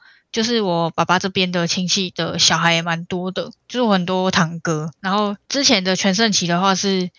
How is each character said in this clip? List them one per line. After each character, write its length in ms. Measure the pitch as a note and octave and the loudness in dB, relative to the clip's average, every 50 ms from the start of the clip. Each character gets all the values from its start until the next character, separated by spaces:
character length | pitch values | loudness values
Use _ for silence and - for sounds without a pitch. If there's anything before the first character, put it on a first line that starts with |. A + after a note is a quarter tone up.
| _ - - _ _ _ | _ -20 -20 _ _ _
就 120 | - A3+ A3 | -4 -2 -2
是 180 | A#3+ A#3+ A3+ | 0 0 0
我 300 | G#3 F3+ E3+ E3 E3+ E3 | 0 0 0 0 0 0
爸 140 | - - E3+ | 0 0 2
爸 120 | - F3 | 2 2
这 120 | F#3 - F#3+ | 2 2 0
边 220 | F#3+ G3 F#3 F3+ | 0 0 0 0
的 140 | F3 F3+ E3+ | 0 -2 0
亲 220 | E3+ - F#3+ F#3 | 0 -2 -2 -2
戚 240 | E3+ - G3+ F#3 F3+ | -2 -2 -2 -2 -4
的 260 | - - E3 E3+ - | -4 -6 -6 -4 -2
小 200 | E3 - - F3 | 0 2 2 2
孩 160 | D#3+ E3+ E3+ E3 | 2 2 2 2
也 80 | E3 | 2
蛮 220 | E3+ F3 E3 E3+ F3 | 0 -2 -4 -4 -4
多 260 | - F#3+ F3+ F3+ F#3 | -6 -6 -4 -4 -4
的， 200 | F#3 F#3 E3+ A#3 - _ _ | -6 -6 -8 -8 -12 _ _
就 120 | - - B3 | -8 -2 0
是 20 | |
我 120 | B3 A3 G3 | 2 2 2
很 120 | F#3 F3 | 2 2
多 240 | F3+ F#3 F#3 F#3 F#3 | 0 -2 0 0 0
堂 300 | - F#3 E3+ D#3+ E3+ E3 | 2 2 0 0 -2 -6
哥， 320 | - F3 D#3 D3+ D3+ E3+ - _ | -4 -4 -2 -2 -4 -6 -8 _
然 140 | - F#3+ G3 | -6 -2 -2
后 200 | G#3 G#3+ G3+ G3+ - _ | 0 -2 -2 -4 -8 _
之 160 | _ - C#4 C4+ | _ -4 0 2
前 200 | - A#3 F#3+ F#3 | 2 2 2 2
的 120 | F#3+ F#3 | 0 0
全 180 | - - G3 F#3 | 2 2 0 2
盛 180 | G3+ A#3 A3 | 2 2 2
期 140 | F#3+ - F3+ | 2 0 0
的 140 | E3+ F3 F3 | 0 0 2
话 160 | F#3+ G3 F#3+ | 2 2 2
是， 340 | F3 - G3 F#3+ F#3 F3+ F3 - | 2 0 0 0 0 -2 -4 -6